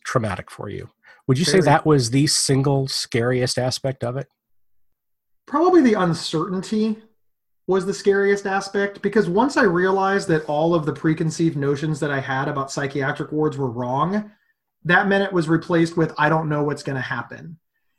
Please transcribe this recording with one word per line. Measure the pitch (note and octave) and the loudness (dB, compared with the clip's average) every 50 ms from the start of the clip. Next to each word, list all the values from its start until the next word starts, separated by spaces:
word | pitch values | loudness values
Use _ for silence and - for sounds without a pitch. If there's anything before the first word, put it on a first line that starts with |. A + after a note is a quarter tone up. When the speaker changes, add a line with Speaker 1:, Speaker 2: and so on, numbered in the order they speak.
| - | -6
Speaker 1:
traumatic | - - B2+ A2 G#2 F2+ - - - | -4 -2 -2 -2 -2 -6 -8 -10 -14
for | - - - G#2 | -16 -14 -12 -12
you. | G2 F#2 F2 - _ _ _ - - _ _ | -12 -12 -14 -16 _ _ _ -20 -20 _ _
Would | - C3 B2+ | -2 0 0
you | F3+ | 2
say | - - | 2 4
Speaker 2:
Very. | F#3+ D#3 | 4 6
Speaker 1:
that | D3 C#3+ D#3+ - | 6 4 4 4
was | D#3 D3+ C#3 A#2+ A2+ | 4 4 4 2 2
the | B2 C3+ D3 D3 | 2 2 2 2
single | - - - - C#3 C3 C3+ C#3+ C#3 C3+ C3+ C3+ | 2 0 0 2 2 2 2 2 0 0 -2 -2
scariest | - - - - - A#2 A2+ B2 B2+ B2 B2+ B2+ - - | -4 -6 -6 -4 -2 -2 0 0 0 0 0 -2 -2 -2
aspect | B2 B2+ - - - C3+ C3 - A#2+ | -2 -2 -2 -4 -4 -6 -6 -4 -6
of | A#2+ B2 | -6 -6
it? | C3+ C#3 - _ _ _ _ _ _ _ _ _ _ _ _ _ _ _ _ _ _ _ _ _ _ _ | -8 -10 -12 _ _ _ _ _ _ _ _ _ _ _ _ _ _ _ _ _ _ _ _ _ _ _
Speaker 2:
Probably | - - D4 E4+ F#4 F4+ E4+ C4+ | -4 0 2 4 6 6 6 6
the | A#3+ G#3+ | 6 4
uncertainty | G3+ F3+ E3+ D#3+ - - - - D#3 D#3+ - F3+ F#3+ F#3 - A3 G#3+ G#3+ A3 G#3+ - - _ _ _ _ _ _ _ _ _ _ _ _ | 2 2 0 0 -2 -4 -4 -4 -4 -4 -4 -4 -6 -6 -4 -2 0 0 -2 -2 -6 -10 _ _ _ _ _ _ _ _ _ _ _ _
was | - F#3 F#3+ F3 | -2 -2 0 0
the | G3 F#3+ | -2 -4
scariest | - - G3+ G3 G3 G3 G3 G3+ G3+ - | -2 2 2 2 4 4 2 2 0 0
aspect, | G3+ F#3+ G3 F#3+ - - G3+ G3+ G3+ G3+ - - | -2 -4 -4 -4 -4 -2 -2 -2 -2 -2 -4 -4
because | G3 - A3+ F#3 E3 | 0 2 2 2 2
once | E3+ G#3 B3+ C#4+ - | 2 2 2 2 2
I | D#4 B3+ | 2 2
realized | G3 E3+ F3 F#3 F#3+ F#3+ F#3+ F#3+ G3 G3 G3 - F#3 | 4 4 2 2 2 2 2 2 2 0 0 0 0
that | E3 D#3 D#3 | 0 0 0
all | - D3 D3 D#3+ E3+ F3 | -2 -2 0 2 2 2
of | E3 D3 | 2 0
the | D3+ C3+ | -2 -4
preconceived | - - D#3+ D#3 D#3+ E3 D#3+ - - E3 D#3+ C3+ | -2 0 0 0 0 -2 -2 -2 0 0 0 0
notions | D3 C#3 C#3 C#3+ C#3 D#3+ D#3 D#3 C3+ | 0 0 0 0 0 -2 -4 -2 -2
that | D#3+ C#3+ C#3+ | -2 -2 -2
I | C3+ | -4
had | B2+ C3+ C3+ C3 C#3 | -4 -4 -4 -4 -4
about | D3+ C#3 C3+ C3+ - | -4 -4 -4 -6 -6
psychiatric | - D3+ C#3 C3+ - C#3+ C3+ C#3 C#3+ - D3 C#3 D3+ | -4 -6 -6 -4 -4 -2 -2 -2 -4 -4 -6 -6 -2
wards | D3+ D#3 D3+ C3+ C3 | -2 0 0 0 -2
were | C#3 B2 | -4 -4
wrong, | A2+ B2 B2 B2 B2+ C#3 D#3 F3 G3+ G#3+ G#3 - - _ _ _ _ _ _ _ _ _ - | -4 -4 -4 -4 -2 -2 -2 -2 -2 -4 -6 -6 -12 _ _ _ _ _ _ _ _ _ -2
that | D#3+ F3 F#3 G3+ G3 | 2 2 2 2 2
minute | G3 G3 G3 F#3+ F#3+ | 2 2 0 0 0
was | F3 D#3+ D#3 | -2 0 2
replaced | E3 D#3+ E3 - F3 E3 E3 E3 - | 0 0 0 2 2 2 2 2 2
with, | E3+ D#3+ D3+ - | 0 -2 0 0
"I | - D#3 E3+ | 0 0 2
don't | E3 D#3+ D#3+ D3+ | 2 0 0 -2
know | D3+ D3 D3 | -2 -2 -2
what's | D3 C#3+ C#3 - | -2 -4 -6 -6
gonna | D3 C3+ C3 | -6 -6 -6
happen." | B2 - C3+ A#2+ B2 - B2 A#2 - E3 E3 - _ _ _ _ _ _ _ | -6 -6 -6 -8 -8 -10 -14 -18 -16 -18 -18 -20 _ _ _ _ _ _ _